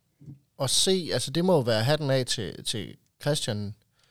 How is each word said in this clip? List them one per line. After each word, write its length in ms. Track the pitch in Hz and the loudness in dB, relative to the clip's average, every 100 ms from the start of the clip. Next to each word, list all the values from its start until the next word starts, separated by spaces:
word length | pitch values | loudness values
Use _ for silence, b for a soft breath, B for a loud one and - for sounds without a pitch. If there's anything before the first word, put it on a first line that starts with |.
| _ _ - - _ - | _ _ -20 -20 _ -6
at 100 | 135 | 0
se, 400 | - 190 190 139 | 2 2 2 0
altså, 180 | 113 135 | -2 -2
det 140 | 147 | 0
må 80 | 185 | 4
jo 80 | 170 | 4
være 220 | 117 110 | 4 2
hatten 280 | 117 151 143 | 2 2 2
af 160 | 135 123 | 0 0
til, 380 | - 90 - | -4 -6 -8
til 320 | - 110 64 - _ _ | -6 -6 -8 -14 _ _
Christian 520 | 147 147 - 104 104 107 _ _ _ | -2 -2 -2 -4 -6 -10 _ _ _